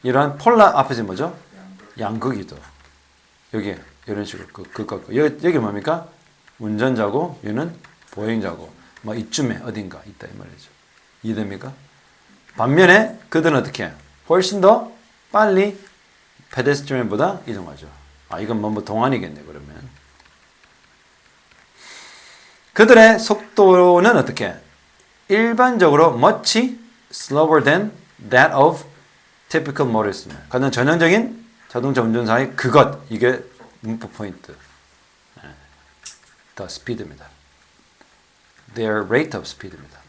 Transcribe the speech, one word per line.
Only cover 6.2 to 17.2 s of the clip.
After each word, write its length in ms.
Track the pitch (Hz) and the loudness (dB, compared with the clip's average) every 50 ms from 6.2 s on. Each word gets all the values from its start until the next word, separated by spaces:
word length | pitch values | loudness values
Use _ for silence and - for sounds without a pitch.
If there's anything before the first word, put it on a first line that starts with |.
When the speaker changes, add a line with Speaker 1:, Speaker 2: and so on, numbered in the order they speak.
| _ _ _ _ _ _ _ _ | _ _ _ _ _ _ _ _
Speaker 1:
운전자고 840 | 113 107 107 104 120 131 127 113 110 101 101 139 160 175 143 - - | -8 -8 -4 -2 -2 -2 -2 -2 -4 -2 -2 -4 -6 -6 -10 -14 -12
얘는 320 | 104 107 120 156 170 170 - _ - _ _ _ _ - | -8 -6 -6 -6 -8 -10 -16 _ -20 _ _ _ _ -14
보행자고 600 | - 107 110 117 113 98 95 82 80 82 - - - _ _ _ - - | -10 -6 -6 -4 -4 -6 -8 -10 -12 -16 -20 -20 -20 _ _ _ -18 -14
뭐 120 | 107 107 | -12 -10
이쯤에 460 | 117 110 - - - 143 120 107 - - | -10 -10 -8 -6 -4 -4 -4 -4 -6 -10
어딘가 360 | 113 107 107 101 92 87 - - | -12 -10 -10 -12 -12 -16 -20 -20
있다 200 | 104 98 _ - | -20 -20 _ -20
이 100 | 95 95 | -20 -18
말이죠. 340 | 101 98 90 90 - - _ _ _ _ _ _ _ _ _ _ _ - | -20 -20 -20 -20 -20 -20 _ _ _ _ _ _ _ _ _ _ _ -8
이해됩니까? 500 | 110 110 101 107 98 98 95 - 135 139 - - _ _ _ _ _ _ _ _ _ _ _ _ _ _ | -8 -6 -6 -6 -10 -10 -14 -16 -18 -18 -18 -20 _ _ _ _ _ _ _ _ _ _ _ _ _ _
반면에 600 | - 110 123 139 165 190 175 180 208 220 220 - - - _ | -4 -2 0 4 6 6 8 8 6 4 2 -6 -14 -18 _
그들은 300 | - 160 160 165 151 131 | -2 0 2 2 2 2
어떻게? 340 | 120 - - - 101 80 71 - - _ _ _ _ - | -2 -4 -8 -10 -10 -10 -10 -16 -20 _ _ _ _ 0
훨씬 320 | 160 185 185 185 208 202 | 0 0 0 0 -2 4
더 320 | 175 196 226 247 - - - - _ _ _ _ _ _ - | 4 4 4 4 0 -10 -18 -20 _ _ _ _ _ _ 0
빨리 460 | 208 214 214 190 185 196 208 196 - - - _ _ _ _ _ _ _ _ _ _ - _ - | 0 2 2 2 2 0 0 -4 -10 -20 -20 _ _ _ _ _ _ _ _ _ _ -20 _ -8
페데스트리언보다 880 | - 123 139 143 139 143 - 139 127 120 107 101 107 | -4 -2 -2 -2 -2 -4 -6 -6 -6 -4 -4 -4 -2